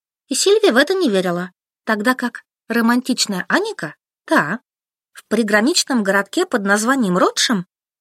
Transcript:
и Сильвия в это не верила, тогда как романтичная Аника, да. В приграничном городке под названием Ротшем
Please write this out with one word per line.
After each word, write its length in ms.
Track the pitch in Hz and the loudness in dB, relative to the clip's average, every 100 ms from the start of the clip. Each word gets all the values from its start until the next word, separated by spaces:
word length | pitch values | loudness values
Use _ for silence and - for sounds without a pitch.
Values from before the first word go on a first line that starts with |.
| _ _ - | _ _ -8
и 60 | |
Сильвия 380 | 262 381 427 392 | -2 2 4 4
в 40 | 233 | 4
это 180 | 330 | 2
не 160 | 381 320 | 2 2
верила, 400 | 190 185 175 180 _ _ _ | 0 0 -4 -6 _ _ _
тогда 300 | - 214 214 | -6 -2 0
как 280 | 254 240 - _ _ - | -2 -4 -8 _ _ -6
романтичная 760 | 233 226 247 254 247 - 190 - | 0 2 0 0 -4 -2 -6 -2
Аника, 480 | 254 440 403 151 - _ _ - | -2 -2 -6 -12 -14 _ _ -2
да. 340 | 311 151 214 _ _ _ _ _ | 0 0 -4 _ _ _ _ _
В 120 | - - | -20 -6
приграничном 760 | 214 214 208 233 349 - 262 | -2 2 2 2 0 -2 -2
городке 420 | 190 196 196 - | 0 0 0 -2
под 200 | 370 240 | -2 -2
названием 520 | 196 208 220 269 202 180 | 0 0 0 0 2 2
Ротшем 500 | 349 - - 208 175 _ _ _ | 0 0 -2 -2 -6 _ _ _